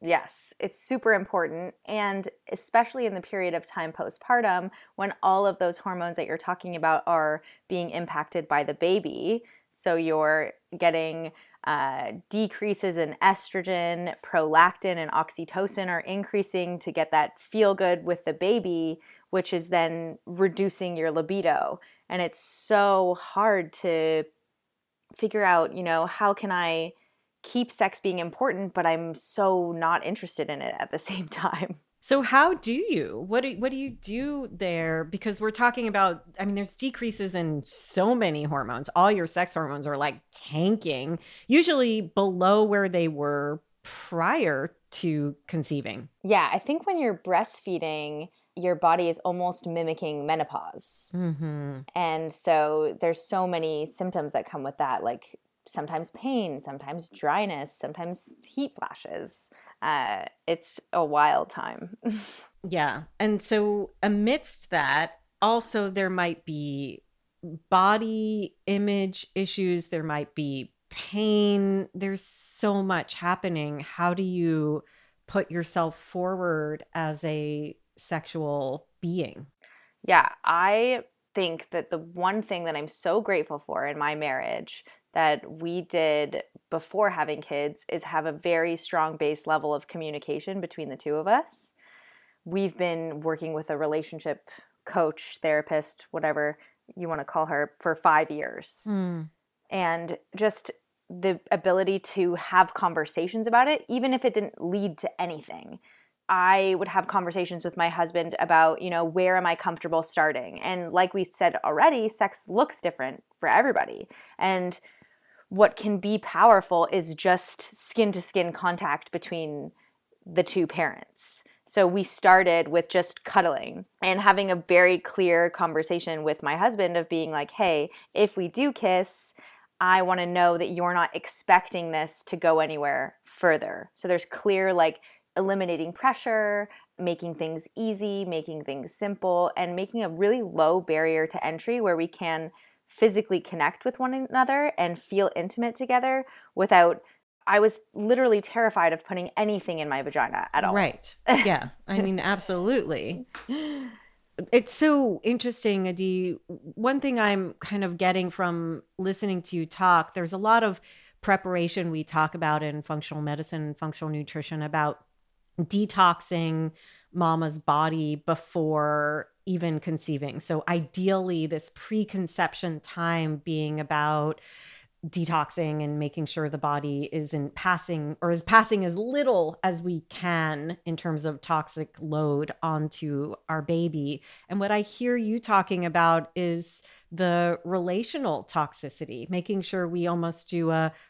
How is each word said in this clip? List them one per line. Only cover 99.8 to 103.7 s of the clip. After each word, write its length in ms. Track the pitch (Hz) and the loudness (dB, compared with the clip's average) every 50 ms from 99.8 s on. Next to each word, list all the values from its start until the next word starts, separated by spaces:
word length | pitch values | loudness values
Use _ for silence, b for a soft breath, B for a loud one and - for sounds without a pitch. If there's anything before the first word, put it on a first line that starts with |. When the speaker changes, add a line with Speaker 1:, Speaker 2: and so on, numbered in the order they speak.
| 180 165 165 170 170 165 165 - _ _ - | 0 0 0 -2 -4 -6 -8 -10 _ _ -4
Speaker 1:
just 340 | 190 214 214 208 - - - - _ _ _ _ _ _ - | 0 0 0 0 -2 -10 -14 -16 _ _ _ _ _ _ -18
the 300 | 180 180 185 190 180 - - - | -8 -2 0 0 0 0 -2 -2
ability 500 | - 180 - 190 180 185 190 190 196 190 | -2 0 2 2 2 2 2 2 0 -2
to 360 | - - - 196 180 175 175 | -4 -4 -2 0 0 0 0
have 380 | 170 - - 185 185 190 196 - | -2 -2 2 6 6 6 4 2
conversations 760 | - 196 175 165 160 151 - - - 170 180 196 226 220 | -2 -2 0 0 0 -4 -4 -2 -4 -4 -2 -2 -2 0
about 220 | 226 226 240 254 | 4 6 6 6
it, 160 | 285 | 6